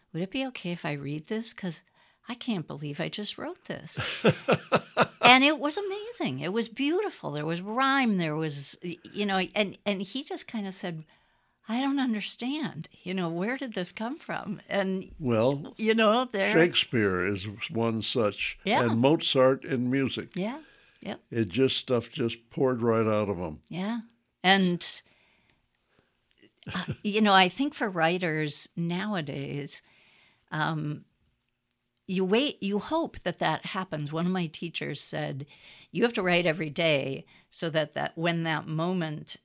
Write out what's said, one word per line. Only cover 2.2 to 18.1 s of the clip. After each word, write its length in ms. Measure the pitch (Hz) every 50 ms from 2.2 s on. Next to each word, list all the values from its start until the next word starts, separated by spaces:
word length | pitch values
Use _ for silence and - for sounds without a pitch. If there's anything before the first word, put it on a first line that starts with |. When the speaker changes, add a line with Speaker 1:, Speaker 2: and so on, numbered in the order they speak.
| _ -
Speaker 1:
I 60 | 240
can't 320 | 240 - 254 214 170 147
believe 320 | - 143 143 151 147 147 175
I 80 | 165 160
just 280 | - 208 208 - - -
wrote 280 | - 302 370 - -
this." 340 | - - - - - - - - - - - -
Speaker 2:
<laughs> 160 | 208 - - - - 226 - - - - - - - - - - - - -
Speaker 1:
And 240 | - 240 254 262 269
it 140 | 294 311 269
was 160 | 285 294 302
amazing. 640 | 415 403 381 381 415 415 466 480 - 320 180 127 135
It 120 | 147 175 196
was 140 | 233 226 233
beautiful. 600 | 220 - 277 294 339 392 415 349 - - - 143
There 120 | 143 147 151
was 160 | 160 170 170
rhyme. 560 | 190 208 220 254 269 269 269 277 254 226 202
There 180 | 180 170 156 151
was, 440 | 156 160 156 143 143 139 - - -
y-, 140 | - 175 - - - -
you 140 | - 202 208
know, 100 | 202 190 190 185 - -
and, 220 | 208 214 180 - - -
and 160 | 208 202 190
he 220 | 196 - - 262 294
just 220 | - 359 - - -
kinda 240 | - 220 202 190
said, 320 | 185 - - 175 165 156 156 - _ _ _ _ _ _ _ _ _ _ _ -
"I 120 | 220 247
don't 200 | 277 277 277 277
understand. 880 | 262 254 220 208 185 - - - 240 254 285 311 277 170 - 156 156 - - - -
You 100 | 180 185
know, 140 | 190 175 165
where 280 | 165 170 190 226 262 262
did 160 | 277 240 208
this 180 | 190 180 -
come 260 | - - 220 240 311 339
from?" 420 | - - 165 - - - 180 - - -
And, 440 | - 196 190 190 185 190 - - - -
Speaker 2:
Well, 540 | 156 123 117 107 113 135 143 139 170 202 -
Speaker 1:
you 180 | - 220 220 220
know, 300 | 226 226 208 220 247 262 247
there 200 | - 196 190 202
Speaker 2:
Shakespeare 720 | - 165 170 170 - - - - - 113 107 98 92 90 90 101
is 120 | 101 92 92 107 101 117 - -
one 320 | - 113 117 117 113 110
such, 560 | 101 -